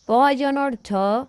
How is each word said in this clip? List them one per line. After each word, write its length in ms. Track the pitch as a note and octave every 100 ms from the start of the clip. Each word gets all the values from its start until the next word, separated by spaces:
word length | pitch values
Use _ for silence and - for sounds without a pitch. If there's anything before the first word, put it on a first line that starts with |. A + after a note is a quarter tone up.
| -
প্রয়োজন 520 | A3+ C#4 C4+ C#4 C#4
অর্থ 360 | C#4 A#3 - G3+ G3 A3